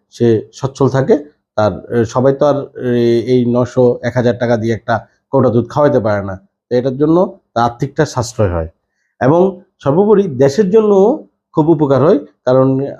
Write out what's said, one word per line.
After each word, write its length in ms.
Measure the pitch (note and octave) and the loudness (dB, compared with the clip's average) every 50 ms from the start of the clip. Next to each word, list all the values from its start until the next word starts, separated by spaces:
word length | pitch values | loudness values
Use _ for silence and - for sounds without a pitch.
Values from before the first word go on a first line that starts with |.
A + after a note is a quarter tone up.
| _ _ | _ _
সে 380 | _ - A#2 A#2 A2+ G#2 - - _ | _ 0 2 2 2 0 -2 -6 _
সচ্ছল 360 | - - C3+ - - C#3 B2+ | -10 -10 -10 -4 -2 -2 0
থাকে। 480 | C3+ C3+ C3 - - D4 - - _ _ _ _ _ | 0 0 0 0 0 0 -2 -8 _ _ _ _ _
তার, 400 | G#2+ G#2+ G#2 F2+ - - - - | -2 -2 -2 -2 -6 -10 -6 -4
এ, 100 | A#2+ A2+ | -2 -2
সবাই 300 | A2 - C3 B2 C#3 C#3 | -2 -2 0 0 0 0
তো 100 | C#3 D3 | 2 0
আর, 320 | D3 C3+ C3+ - - _ A2+ | 0 0 -2 -6 -10 _ -8
এ, 440 | A#2+ B2 B2 A#2+ A#2+ A#2 A#2 A#2 G#2 | -6 -4 -2 0 2 2 0 0 0
এই 180 | B2 B2+ B2+ A#2+ A#2+ | 0 0 0 2 0
নশো, 500 | A#2 A#2+ B2 A#2+ - C3 B2 B2 A#2+ - - | 0 0 -2 -2 0 2 2 2 2 0 -4
এক 120 | A#2+ - | -4 -2
হাজার 240 | B2+ A#2 A#2+ A2 F#2 | 0 0 0 0 -2
টাকা 180 | - A#2 A#2+ | 0 0 0
দিয়ে 180 | A2 A2 A2+ A2+ | 0 0 -4 -4
একটা 320 | - - - A2+ G#2 - _ _ _ _ _ | -4 -4 -4 -4 -4 -4 _ _ _ _ _
কৌটা 180 | - C3+ B2 B2 | 0 0 0 2
দুধ 200 | G#2+ A#2+ A#2 - | 2 0 -2 -2
খাওয়াইতে 320 | - D3 D3 C#3+ B2+ B2 | -2 0 0 2 2 0
পারে 240 | G2+ A2 G#2 G2+ G2 | 0 0 -2 -4 -4
না, 120 | G2+ F#2+ | -8 -10
তো 400 | G2 - _ _ _ _ _ A#2+ | -12 -16 _ _ _ _ _ -4
এটার 220 | B2 B2 C3+ B2 C#3 | -2 -2 -4 -2 -2
জন্য 400 | D3+ D#3 E3 F3 F#3 F3+ F3 - _ _ _ | 0 0 2 0 0 -2 -4 -12 _ _ _
তার 100 | A#2+ A#2+ | -2 -2
আর্থিকটা 420 | A#2+ A#2+ - C#3+ C3+ - - D3+ | -2 -2 -4 -8 -6 -4 -4 -4
সাশ্রয় 460 | - - B2+ A#2 - - - G#2+ F2+ F2 | -4 -4 -6 -6 -6 -4 -2 -2 -2 -2
হয়। 160 | E2+ D#2+ E2+ - _ _ _ _ _ _ _ _ _ | -4 -6 -6 -10 _ _ _ _ _ _ _ _ _
এবং 400 | A2+ C3 D#3+ F3 F#3 G3 F#3 - - _ _ _ | 0 2 2 2 2 0 -2 -8 -16 _ _ _
সর্বোপরি 440 | - C#3+ C#3+ F3 G#3 G#3+ G#3+ F#3+ G3+ | -4 -2 0 0 2 2 2 2 2
দেশের 480 | F3+ C3 A#2 C#3 - - A3 G#3+ F3+ | -2 0 0 0 0 2 0 0 2
জন্য 540 | G3+ A3 G#3+ G#3 G3+ F#3+ F#3+ A3 D4+ D#4 - _ _ _ _ _ _ | 2 2 2 4 2 4 4 2 0 -2 -6 _ _ _ _ _ _
খুব 160 | E3 D3+ D#3+ | 0 2 2
উপকার 340 | E3+ D3+ D#3 C3+ C#3 B2+ C3 | 2 2 2 2 2 2 4
হয়, 160 | E3 A3 C#4+ D3 - _ _ _ | 2 2 0 -2 -8 _ _ _
কারণ 400 | B2+ B2+ C3 C3 C3 C3+ C3 C#3 - - - | 0 2 2 2 2 0 -2 -4 -6 -10 -10